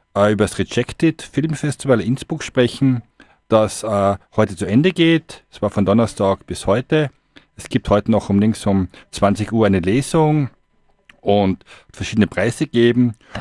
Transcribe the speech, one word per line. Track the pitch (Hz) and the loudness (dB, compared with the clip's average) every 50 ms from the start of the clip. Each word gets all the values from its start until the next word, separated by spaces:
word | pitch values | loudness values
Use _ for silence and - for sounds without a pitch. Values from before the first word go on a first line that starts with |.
| _ _ - | _ _ 0
äh, | 101 101 104 | 0 2 2
über | 107 101 104 | 2 2 0
das | 95 - - | -2 -2 -6
Rejected | 95 - - 120 123 - - - 170 160 156 - | -6 -4 -2 -4 -4 -4 -4 -2 -2 -2 -2 -2
Film | - - - 143 147 160 156 | -12 -8 -6 -4 -4 -4 -4
Festival | - - 147 135 - - 139 127 110 | -4 -6 -6 -6 -6 -2 0 0 0
Innsbruck | 87 104 131 - - - 170 147 | 0 -2 -4 -4 -4 -10 -10 -10
sprechen, | - - - 131 123 117 - - 139 131 127 117 - _ _ _ - _ _ _ _ - | -10 -6 0 0 0 0 0 0 0 0 0 0 -4 _ _ _ -20 _ _ _ _ 0
das, | 110 110 110 98 - - | 2 2 2 2 -2 -8
äh, | - 110 104 101 98 98 101 - _ _ - | -6 -2 0 2 2 2 0 -2 _ _ -2
heute | - 107 101 98 | -2 -2 -2 -2
zu | - - | -6 -4
Ende | 92 101 127 160 190 | 0 2 2 2 2
geht. | 170 - 165 165 165 160 160 - - - _ _ | 0 2 2 2 2 0 -2 -6 -20 -20 _ _
Es | - - | -10 -6
war | - 101 | -6 -4
von | - 107 98 | -2 0 0
Donnerstag | 95 101 117 117 107 - - 101 95 98 - - | 2 2 2 2 0 -2 -2 0 0 -2 -2 -6
bis | - 90 - - | -12 -12 -8 -2
heute. | - 98 120 127 - 156 156 151 135 _ _ _ _ _ - _ _ _ | 0 0 0 0 0 0 0 0 -2 _ _ _ _ _ -20 _ _ _
Es | - - - | -20 -12 -4
gibt | - 120 - - | -4 -4 0 2
heute | 104 104 - - | 0 0 2 0
noch | 113 104 - - | -2 -2 0 0
um | 101 101 | 0 2
links | 104 113 107 - - | 2 0 -2 -2 -2
um | 107 98 98 95 - - - - _ | -2 0 0 -2 -4 -8 -18 -20 _
zwanzig | - - 104 101 98 101 104 - | -6 0 0 0 0 0 -4 -2
Uhr | 110 113 110 | 0 2 2
eine | 101 98 95 | 4 2 2
Lesung | 85 92 107 135 139 - - 165 156 151 151 151 139 - _ _ _ _ _ _ _ _ _ _ _ _ - _ | 2 2 2 2 -2 0 0 2 2 2 2 0 -2 -4 _ _ _ _ _ _ _ _ _ _ _ _ -20 _
und | - - 101 104 101 95 92 - _ _ - - _ _ | -2 0 2 2 2 0 -2 -4 _ _ -20 -20 _ _
verschiedene | - - 98 - - - 104 | -14 -12 -10 -4 0 0 0
Preise | - - 87 98 117 - - 156 | 0 0 -2 -2 -2 -2 -4 -6
geben. | - - 120 117 120 117 123 123 120 - _ _ _ - - | -2 2 2 4 4 4 4 2 0 0 _ _ _ -16 -16